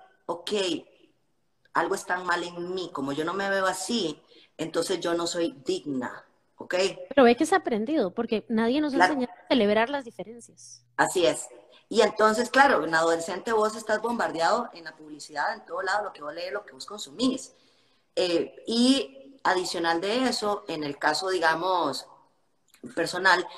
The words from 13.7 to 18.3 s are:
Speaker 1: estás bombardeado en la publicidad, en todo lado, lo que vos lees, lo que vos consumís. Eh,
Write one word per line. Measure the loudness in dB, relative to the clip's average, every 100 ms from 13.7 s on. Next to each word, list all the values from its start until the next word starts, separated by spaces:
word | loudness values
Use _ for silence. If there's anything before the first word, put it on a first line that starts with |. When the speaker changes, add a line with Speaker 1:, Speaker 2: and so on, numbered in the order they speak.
| -2
Speaker 1:
estás | -4 -2
bombardeado | -2 -2 -2 0 2 2 -2
en | -12 -18
la | -18
publicidad, | -18 -18 -10 -4 -4
en | -6 -8
todo | -6
lado, | -2 -2 -4
lo |
que | -10
vos | -12
lees, | -10 -8
lo | -8 -10
que |
vos | -18 -16
consumís. | -14 -14 -2 -2 -2 -10 _ _ _ _ _ _ -2
Eh, | 0